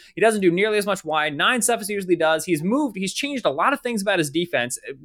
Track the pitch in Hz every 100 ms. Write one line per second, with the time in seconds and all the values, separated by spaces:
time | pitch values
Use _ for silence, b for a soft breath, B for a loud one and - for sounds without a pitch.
0 | B - 220 214 185 175 214 208 202 190
1 | 156 151 151 147 196 247 - 233 202 208
2 | 185 170 160 160 170 156 175 269 285 190
3 | 190 - 285 269 165 139 220 277 247 226
4 | 202 185 147 156 175 131 120 - 120 139